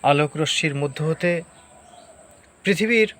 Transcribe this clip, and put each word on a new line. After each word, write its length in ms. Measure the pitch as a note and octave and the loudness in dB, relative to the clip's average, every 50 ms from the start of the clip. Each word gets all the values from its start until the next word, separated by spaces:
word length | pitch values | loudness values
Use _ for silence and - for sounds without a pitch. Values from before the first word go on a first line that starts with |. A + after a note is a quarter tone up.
| - | 4
আলোকরশ্মির 720 | C#3 C#3+ C#3+ D3+ D3 - D3+ D#3 D3 - - - D#3+ C#3 C#3+ | 4 4 4 2 0 -2 -4 -4 -2 -2 -2 -2 -2 -2 -2
মধ্য 160 | C#3+ C#3+ C3 - D3+ D#3 | -4 -6 -4 -4 -4 -4
হতে 220 | D#3+ - - F3 E3+ E3+ E3+ - - - - _ - - - - - - - - - - - - - _ - - _ _ _ | -2 -2 -2 -2 -2 -2 -6 -12 -20 -20 -20 _ -20 -20 -20 -20 -20 -20 -20 -20 -20 -20 -20 -20 -20 _ -20 -20 _ _ _
পৃথিবীর 460 | F#3+ G3 D#3+ G#3 A3 A#3+ A3+ G#3+ G#3 - | -2 0 0 2 2 4 2 2 2 -2